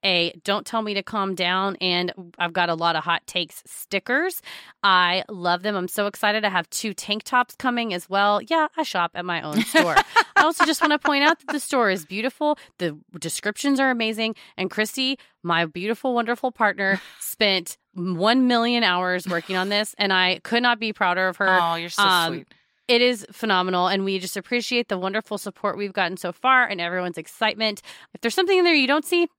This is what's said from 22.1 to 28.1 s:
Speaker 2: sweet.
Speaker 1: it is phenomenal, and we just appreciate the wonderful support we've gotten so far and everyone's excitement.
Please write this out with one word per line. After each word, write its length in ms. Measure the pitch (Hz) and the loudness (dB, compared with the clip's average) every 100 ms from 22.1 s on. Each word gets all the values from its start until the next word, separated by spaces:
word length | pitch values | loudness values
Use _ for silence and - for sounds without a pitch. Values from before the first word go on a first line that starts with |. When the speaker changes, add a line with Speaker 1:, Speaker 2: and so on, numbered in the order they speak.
| 180 165 | 4 2
Speaker 2:
sweet. 140 | 170 143 _ _ _ - | -4 -12 _ _ _ 0
Speaker 1:
it 120 | 240 | 4
is 240 | 247 240 - | 4 0 -6
phenomenal, 540 | - 220 185 180 185 180 | -8 0 2 2 2 2
and 180 | 196 | 2
we 140 | 196 190 | 0 -2
just 180 | 185 202 | -4 -8
appreciate 520 | - 240 220 240 240 | -4 -4 0 -2 -2
the 100 | 190 | -4
wonderful 400 | 185 202 - 208 | -2 -4 -4 -8
support 380 | - - 208 170 | -8 -6 -4 -4
we've 140 | 202 | -6
gotten 240 | 190 180 180 | -2 -2 -2
so 160 | 175 | -8
far 340 | 175 254 262 247 | -4 2 2 2
and 140 | 196 | -2
everyone's 380 | 170 180 180 175 | -4 -4 -4 -6
excitement. 640 | 156 - 220 208 220 208 - - - | -14 -4 -2 0 -4 -4 -14 -20 -20